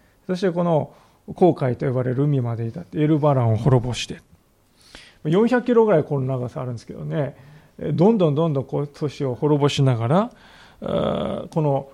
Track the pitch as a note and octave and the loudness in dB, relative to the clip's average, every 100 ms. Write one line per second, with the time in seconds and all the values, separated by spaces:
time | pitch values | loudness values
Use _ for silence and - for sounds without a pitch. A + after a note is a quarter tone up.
0 | _ _ - F3+ F#3+ E3+ F3 D#3 B2+ - | _ _ -8 -2 -2 0 0 0 -2 -10
1 | _ _ - - F3+ - C3+ A#2+ C#3 B2+ | _ _ -16 2 2 4 -2 -2 -2 -2
2 | B2+ B2 D3 C#3+ A#2+ A2+ A#2 C#3 E3+ E3+ | -2 -2 0 0 -2 -4 -6 -8 -10 -2
3 | D3+ D#3 D3+ C3+ A#2 A2 A#2 B2+ A#2 A2+ | 0 2 2 2 2 2 4 2 2 -4
4 | - - - _ _ _ _ _ _ - | -8 -12 -18 _ _ _ _ _ _ -20
5 | - _ D#3 E3+ A#3 B3 B3 A#3 A3 E3 | -20 _ -2 2 4 2 2 4 4 4
6 | C#3 C#3+ C3 C3 B2 D3 B2+ A#2 - - | 2 -2 -2 -4 -6 -8 -10 -10 -12 -14
7 | D3 D#3 C3+ - - - _ - D#3 D3 | -6 -4 -4 -8 -20 -20 _ -10 -4 2
8 | F#3 A3+ E3+ C#3+ E3 C3+ - D3 D3 - | 4 4 2 2 0 -2 -4 -6 -6 -6
9 | D3 - C#3 B2 D3+ D3+ C#3+ - C3+ A#2 | -8 -6 -6 -2 0 2 2 2 2 2
10 | A2+ E3+ A#3 - - - - _ - - | 2 0 0 -6 -20 -20 -20 _ -4 -2
11 | - - - - - F3 D3+ C3+ - | -2 -2 -4 -6 -6 -2 0 -2 -4